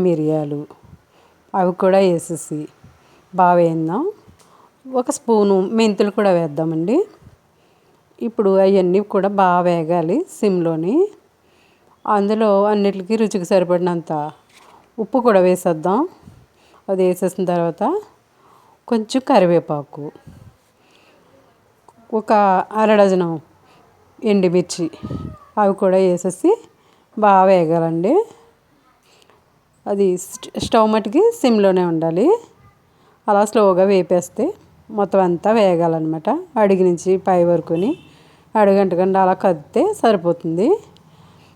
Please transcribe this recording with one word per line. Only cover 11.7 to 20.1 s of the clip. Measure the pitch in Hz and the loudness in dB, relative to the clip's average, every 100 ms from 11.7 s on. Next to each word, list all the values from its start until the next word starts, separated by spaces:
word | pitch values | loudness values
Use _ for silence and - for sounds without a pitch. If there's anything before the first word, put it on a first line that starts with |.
| _ _ _ - 208 | _ _ _ -2 0
అందులో | 202 214 214 196 208 | 0 0 2 2 2
అన్నిటికీ | 208 202 190 180 220 | 0 0 -4 -4 -2
రుచికి | 214 196 170 | -2 -2 0
సరిపడినంత | 196 175 180 180 170 160 156 151 - _ _ - - _ - | 0 2 0 0 -4 -4 -6 -6 -12 _ _ -20 -20 _ -12
ఉప్పు | 208 262 233 | -4 0 2
కూడా | 190 180 | 4 4
వేసేద్దాం. | 180 180 160 175 214 370 - - - _ _ _ _ - | 2 -2 -2 -2 -2 -4 -8 -20 -20 _ _ _ _ -6
అది | 190 185 | -2 0
వేసేసిన | 180 185 185 180 | 0 -4 -4 -4
తర్వాత | 175 170 165 220 403 427 _ _ _ _ _ _ _ - | -2 -2 -4 -4 -4 -8 _ _ _ _ _ _ _ -6
కొంచెం | 226 214 262 254 | -6 -4 -6 0
కరివేపాకు, | 240 180 170 165 147 143 - 147 | 2 4 2 -2 -8 -10 -14 -16